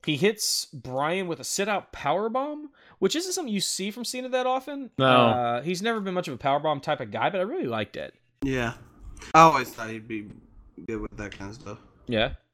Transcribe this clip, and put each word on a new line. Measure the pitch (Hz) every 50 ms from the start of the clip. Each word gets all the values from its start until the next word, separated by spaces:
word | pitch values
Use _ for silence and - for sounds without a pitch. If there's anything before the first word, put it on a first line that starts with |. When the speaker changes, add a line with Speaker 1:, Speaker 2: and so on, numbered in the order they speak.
| -
Speaker 1:
He | - 156
hits | 135 156 202 220 208 - - - - -
Bryan | - - 143 110 127 127 131 143 151 170 190 190
with | 180 165 131
a | 127
sit-out | - - - 196 202 208 190 - _ -
powerbomb, | - - 143 151 180 208 226 220 262 269 294 302 294 302 285 _ _ - - - _
which | - 190 -
isn't | 294 359 381 359
something | 392 349 254 214
you | 196
see | - - - - 190 202
from | 208 233 240
Cena | - - 254 247 254
that | 247 254 254
often. | 254 254 262 262 - 285 277 269 233 _
Speaker 2:
No. | - 131
Speaker 1:
Uh, | 131 127 127 123 117 113 120 123 120 120 120 127
he's | 160 185 175 190
never | 233 233 220
been | 196 196 185
much | 180 175 175
of | 139
a | 107
powerbomb | - 139 135 147 147 156 151 139 139
type | - 151 -
of | 135 107
guy, | 101 110 117 147
but | 190 190
I | 180
really | 202 294 381 302
liked | 139 113 110 107 - -
it. | - 73 67 - _ _ _ _ _ -
Speaker 3:
Yeah. | 139 135 131 120 117 120 - - - - - - - - - - - -
I | 160
always | 165 180 151 135 123 -
thought | - - 113 113
he'd | 113 113 110 117
be | 113 110 104 104 90 - - - - - - - _ - 82
good | 92 113 107
with | 107 110 -
that | 110 104 101 92
kind | - 98 98
of | 107 127
stuff. | - - 104 - - - _ - -
Speaker 1:
Yeah. | - 120 107 110 135 - - _ _